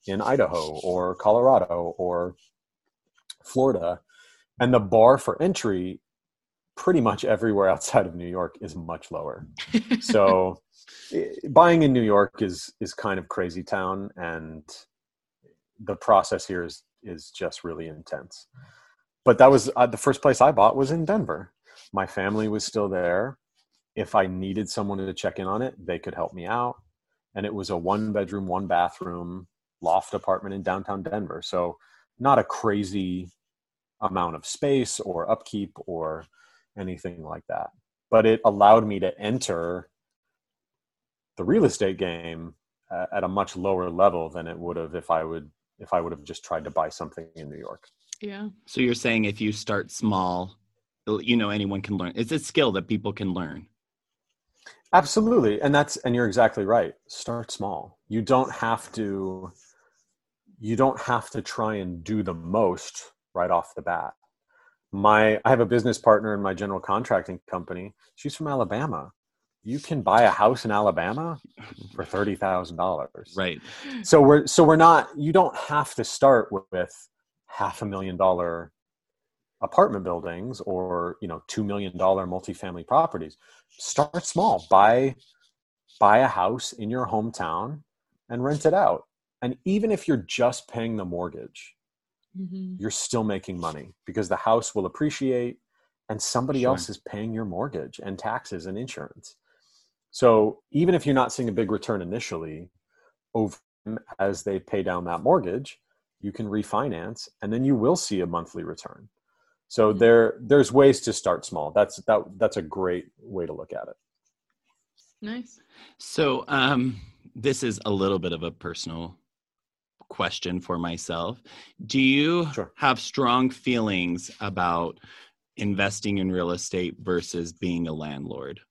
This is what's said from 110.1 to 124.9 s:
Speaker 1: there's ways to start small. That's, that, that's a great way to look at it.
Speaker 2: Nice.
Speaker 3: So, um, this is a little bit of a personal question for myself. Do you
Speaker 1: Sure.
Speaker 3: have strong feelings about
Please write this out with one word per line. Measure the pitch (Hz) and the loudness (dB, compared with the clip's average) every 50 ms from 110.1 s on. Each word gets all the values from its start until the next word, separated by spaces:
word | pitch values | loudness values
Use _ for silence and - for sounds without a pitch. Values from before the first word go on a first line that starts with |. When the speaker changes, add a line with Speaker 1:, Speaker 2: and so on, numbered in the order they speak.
| 117 117 113 110 - - | 10 8 8 6 2 -4
Speaker 1:
there's | 123 113 139 143 135 - | 0 4 6 6 6 6
ways | 117 135 139 139 131 - | 6 8 8 8 8 6
to | - - | 0 -4
start | 104 - - 98 90 - - | -6 -2 0 -2 -2 -2 -4
small. | - 92 82 73 73 | -8 -8 -6 -6 -2
That's, | 76 104 104 95 - - - | 2 2 2 2 0 -14 0
that, | - 110 104 - - - - | 2 2 2 2 -2 -6 -2
that's | 117 107 - | -2 0 0
a | 107 | -2
great | 85 78 76 98 92 90 87 90 82 - _ _ | -6 -6 -6 -4 -2 -2 -2 -4 -6 -10 _ _
way | - - 98 95 85 | -20 -12 -8 -8 -6
to | 78 | -6
look | 78 - - _ - | -8 -12 -12 _ -10
at | - - - | -12 -12 -12
it. | - _ _ _ _ _ _ _ _ _ _ _ _ _ _ _ _ _ _ _ _ _ _ _ _ _ | -16 _ _ _ _ _ _ _ _ _ _ _ _ _ _ _ _ _ _ _ _ _ _ _ _ _
Speaker 2:
Nice. | - 208 226 247 240 - - _ _ _ _ - - - _ _ | -12 -12 -10 -10 -12 -14 -20 _ _ _ _ -20 -20 -20 _ _
Speaker 3:
So, | - - - - 160 143 131 127 - - | -18 -10 -2 0 0 0 0 -2 -4 -2
um, | 147 139 131 131 143 127 123 131 117 101 - - - _ _ - _ | 0 2 2 2 2 2 0 -2 -4 -6 -12 -18 -20 _ _ -20 _
this | - 110 139 135 131 | -4 -2 -2 0 0
is | - 120 107 101 - | 0 -4 -4 -4 -2
a | 110 | -2
little | 104 98 95 95 101 92 | 0 0 2 2 0 0
bit | 82 90 | -2 -4
of | 85 80 82 | -6 -4 -6
a | 82 | -8
personal | 80 _ - 85 82 - - - 82 82 85 85 87 _ _ _ _ _ _ _ _ _ _ _ _ _ _ _ _ _ - _ | -10 _ -12 -12 -10 -10 -10 -10 -10 -10 -12 -12 -14 _ _ _ _ _ _ _ _ _ _ _ _ _ _ _ _ _ -20 _
question | - - 92 87 - - - 90 90 90 | -6 -4 -4 -4 -4 -6 -6 -6 -6 -6
for | 87 - 90 85 | -4 -6 -6 -4
myself. | 85 85 85 87 - - 87 82 85 90 120 131 _ - - - - - _ _ - | -4 -6 -6 -8 -8 -8 -6 -6 -6 -6 -8 -12 _ -20 -20 -20 -20 -20 _ _ -12
Do | 113 - 135 | -4 0 2
you | 135 131 135 139 147 156 170 175 170 156 139 | 4 4 4 4 2 2 0 0 -2 -4 -4
Speaker 1:
Sure. | 120 104 - _ | -8 -8 -8 _
Speaker 3:
have | - - 139 127 117 | -2 0 0 0 0
strong | - - - - 135 120 120 127 127 131 | -4 -8 -4 0 0 2 2 2 2 0
feelings | 127 - _ 131 123 120 110 107 98 92 87 87 87 87 87 - - - | -2 -2 _ -2 0 0 0 0 0 0 0 -2 -4 -6 -8 -12 -14 -10
about | 110 101 95 92 90 87 85 85 85 82 | -8 -8 -4 -2 -2 0 0 0 -2 -4